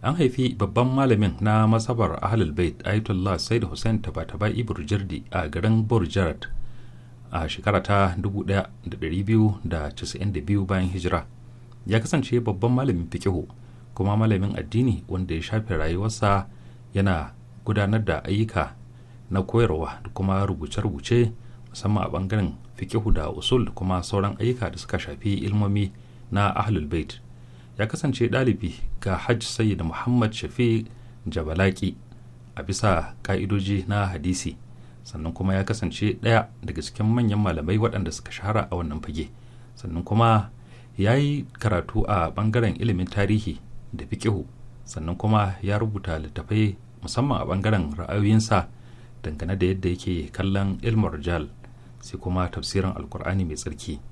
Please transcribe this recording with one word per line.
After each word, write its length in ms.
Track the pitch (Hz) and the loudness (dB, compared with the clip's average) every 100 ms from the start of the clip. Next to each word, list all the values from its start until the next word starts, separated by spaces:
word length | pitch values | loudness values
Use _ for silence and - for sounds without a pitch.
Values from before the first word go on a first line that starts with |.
An 140 | - 165 | 0 2
haifi 400 | 139 127 127 127 | 2 4 0 2
babban 320 | 98 104 127 131 | 0 4 4 4
malamin 400 | 135 107 104 - | 4 6 4 2
na 220 | 107 110 110 | 2 6 6
mazhabar 480 | 110 110 117 95 80 | 4 2 0 0 0
Ahlul 280 | - 110 87 73 | 0 2 2 2
Bait 240 | 117 - - | 0 0 -2
Ayatollah 480 | 107 110 98 98 90 | 0 0 0 2 0
Said 260 | - 117 107 | 0 0 0
Hussein 300 | - 113 110 | -2 0 0
Tabatabai 640 | - - - 82 104 110 | 0 -6 -6 -2 0 0
Burjardi 600 | 113 85 76 101 98 78 - | -2 -4 0 0 0 -6 -4
a 140 | - 80 | -2 -2
garin 360 | 87 104 113 | 0 4 4
Burjard 640 | 110 117 87 101 87 73 - - - - - - - - - | 4 2 2 2 0 0 -4 -4 -4 -6 -12 -16 -18 -20 -6
a 140 | 85 | -4
shekara 380 | 80 - - 101 | -4 -2 2 2
ta 300 | - 101 98 87 | 4 4 4 2
dubu 260 | 98 101 | 0 -2
ɗaya 280 | 92 98 - - - | 0 0 0 -8 -10
da 100 | - | -6
ɗari 260 | 80 87 98 | -4 -2 4
biyu 340 | 110 110 101 | 6 6 4
da 280 | 85 82 73 | -2 -2 -4
casa'in 420 | - - - 101 | -6 -8 -4 -2
da 80 | 90 | -2
biyu 240 | 73 101 | 0 0
bayan 240 | 95 95 92 | 2 2 2
hijira. 380 | 92 87 82 - - - - - - - | 0 0 0 -2 -16 -20 -20 -20 -14 0
Ya 140 | 110 | 0
kasance 400 | 110 156 131 120 | 2 0 2 0
babban 320 | 110 98 117 | 0 0 2
malamin 380 | 123 135 90 85 | 2 2 0 -2
fiqihu 340 | 92 - 90 - - - - - | -2 0 -2 -4 -12 -20 -20 -18
kuma 220 | - 98 104 | -2 0 4
malamin 400 | 110 98 98 - | 4 4 2 -2
addini 480 | 78 110 127 98 - | -2 2 2 0 -2
wanda 280 | 92 90 | -4 -2
ya 80 | 82 | -4
shafe 340 | - 110 107 87 | -2 -2 0 0
rayuwarsa 720 | 78 85 107 107 104 98 95 - - - - | 0 0 -2 0 4 4 0 -10 -18 -18 -6
yana 400 | 101 98 85 73 - - - - | 0 2 2 -2 -12 -20 -12 -2
gudanar 340 | 104 98 110 | 0 2 2
da 200 | 104 78 | 2 0
ayyuka 480 | - 98 113 - - - - - - - - | 0 0 2 0 -2 -6 -18 -20 -20 -20 -4
na 120 | 98 | -2
koyarwa 580 | 95 113 117 78 82 - | 2 2 4 2 -4 -8
da 60 | - | -12
kuma 320 | - 95 95 98 | -2 0 2 0
rubuce-rubuce, 840 | 85 - - 104 - - 117 117 - - - - | -2 -4 -2 -2 -4 0 4 4 0 -16 -18 -16
musamman 360 | - 101 104 | -6 0 0
a 40 | 90 | 0
ɓangaren 460 | 78 95 107 92 - - - | -2 0 0 0 -4 -14 -10
fiqihu 360 | 95 117 107 | -4 -2 4
da 160 | 104 78 | 2 2
usul 380 | - - 127 113 | -4 2 2 2
da 40 | |
kuma 300 | - 92 92 | -2 0 0
sauran 320 | 87 101 101 98 | 0 0 0 0
ayyuka 300 | 113 127 95 | -2 0 -4
da 80 | - | -6
suka 200 | - - | -6 -6
shafi 460 | - - 104 101 | -6 -6 -2 -2
ilmomi 480 | 101 104 101 101 98 - - - - | 0 2 2 2 0 -4 -20 -20 -4
na 240 | 95 101 - | 0 2 0
Ahlul 320 | 107 98 76 | 0 0 0
Bait. 320 | 85 76 - - - - - - - | -4 -4 -10 -18 -20 -20 -20 -20 -4
Ya 60 | 110 | -4
kasance 400 | - 147 117 117 | 0 -2 2 2
ɗalibi 480 | 117 127 95 90 - - - | 4 2 2 -2 -4 -4 -2
ga 160 | - 92 | -2 -2
Hajj 240 | - 117 - | 0 0 0
Sayyid 320 | - 110 95 | 0 0 2
Muhammad 520 | 82 - - 123 110 110 | -2 -2 0 2 2 0
Shafi 480 | 101 - 120 113 113 - - - | -10 0 2 2 -2 -12 -18 -12
Jabalaki 720 | - 85 78 82 98 95 92 - - - - - - - | -6 -4 -2 2 2 2 -2 -4 -16 -20 -20 -20 -16 -12
a 60 | |
bisa 540 | - 95 110 87 - - | -6 0 2 2 0 -10
ƙa'idoji 640 | - 95 95 101 95 101 92 | -4 -2 0 0 0 -2 0
na 160 | 104 98 | 0 0
hadisi, 440 | 92 76 90 - - - - - - | -2 -2 -2 -4 -8 -16 -18 -20 -18
sannan 300 | - 82 80 | -14 -8 -6
kuma 220 | 82 95 95 | -2 0 2
ya 80 | |
kasance 480 | 98 110 90 - 104 - | 0 -2 -2 0 -2 0
ɗaya 280 | 113 113 - - | 4 4 2 -8
daga 200 | 82 - | -8 -8
cikin 240 | - - 107 | -8 0 2
manyan 320 | 120 117 104 | 4 4 4
malamai 380 | 101 80 76 104 | 2 0 2 2
waɗanda 320 | 113 110 95 | 2 0 -4
suka 160 | - - | -6 -10
shahara 360 | - 98 110 95 | -8 -2 0 0
a 60 | 90 | -2
wannan 240 | 85 76 | -4 -6
fage. 300 | 78 76 78 - - - - - | -6 -6 -8 -10 -20 -20 -20 -12
Sannan 240 | - 82 | -6 -6
kuma 460 | 90 107 117 110 95 - - - - - | 0 4 6 6 2 -10 -20 -20 -16 0
ya 160 | 98 127 | 4 4
yi 300 | 143 143 - - | 4 0 -4 -2
karatu 480 | 110 90 - 107 | 0 0 0 0
a 240 | - 101 82 | 2 2 2
ɓangaren 460 | - 107 120 113 - | 2 2 4 2 2
ilimin 300 | 113 90 90 | 0 0 0
tarihi 480 | - 101 107 - - - - - - | 0 2 2 2 -6 -10 -14 -12 -12
da 80 | |
fiqihu, 400 | - - 107 98 - - - - | -8 -2 0 0 -4 -12 -18 -16
sannan 320 | - - 78 92 | -12 -8 -6 -2
kuma 400 | 107 107 101 95 | 4 4 4 0
ya 160 | 92 104 | 0 0
rubuta 380 | 110 101 - 80 | 0 -2 -4 -4
littattafai 560 | 78 - - 107 107 98 - - | -4 -8 0 2 2 0 -12 -12
musamman 380 | - - 139 120 | -4 0 2 2
a 40 | - | 0
ɓangaren 480 | 98 104 107 76 73 | 0 2 2 2 -4
ra'ayoyinsa 720 | 82 104 104 110 110 101 - - - - - - | -2 2 6 6 6 2 0 -8 -20 -20 -20 -10
dangane 340 | - 76 78 98 | -8 -6 -4 2
da 100 | 92 | 2
yadda 220 | 95 90 | 2 0
yake 400 | 92 - 90 76 | -2 -2 -2 -4
kallon 440 | - 98 98 98 92 | -2 0 0 0 0
ilmul 340 | - 110 95 76 | 0 2 2 0
rijal, 320 | 76 85 76 - - - - - | -2 -2 -4 -10 -18 -20 -20 -18
sai 180 | - - | -12 -8
kuma 240 | - 92 90 | -2 0 0
tafsirin 400 | - 87 98 95 | -4 -4 0 0
Alkur'ani 520 | - - - - 95 90 | -2 -8 -8 -2 0 0
mai 80 | 76 | -4
tsarki. 440 | - 76 - 107 - | -8 -8 -8 -10 -10